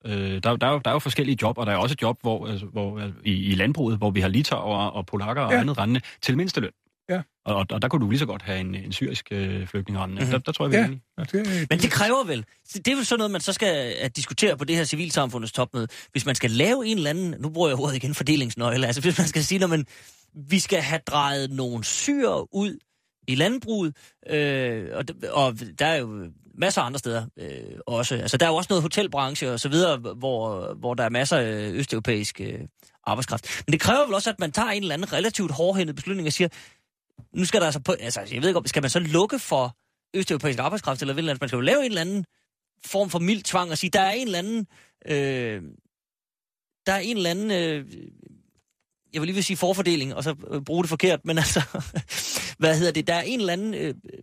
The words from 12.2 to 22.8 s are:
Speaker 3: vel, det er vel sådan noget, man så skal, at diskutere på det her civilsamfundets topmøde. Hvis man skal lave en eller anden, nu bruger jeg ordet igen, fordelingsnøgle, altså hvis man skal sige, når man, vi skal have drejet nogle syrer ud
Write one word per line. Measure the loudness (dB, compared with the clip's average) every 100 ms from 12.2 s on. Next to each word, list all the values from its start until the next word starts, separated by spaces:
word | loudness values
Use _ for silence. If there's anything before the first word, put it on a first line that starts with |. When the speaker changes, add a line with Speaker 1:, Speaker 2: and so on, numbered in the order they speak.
| 2
Speaker 3:
vel, | -2 -6 _ _
det | -6 -2
er | 0
vel | 2
sådan | 2
noget, | 2
man | 0
så | -2
skal, | 0 2 2 0 -4
at | -4 -4
diskutere | -6 2 2 2
på | 0
det | 0
her |
civilsamfundets | 2 -2 0 0 0 -2 -6
topmøde. | -2 -2 -2 -4 -8 -6
Hvis | -4 0
man | 0
skal | 2
lave | 4 4 4 2
en | 0
eller | 0
anden, | 0 -2 -4
nu | -6
bruger | 2 2
jeg | 4
ordet | 0 0
igen, | -2
fordelingsnøgle, | -2 2 4 2 0 0 2 2
altså | 2
hvis | 2 4
man | 2
skal | 2
sige, | 0 2
når | 4
man, | 2 0 -8 -20 -20 _ -18 0
vi | 0
skal | 2 0
have | 0 -2 0
drejet | 2 2 0 -2
nogle | -2 -2 -2
syrer | -2 -2 0 2 4 2 -2 -2
ud | -2 -4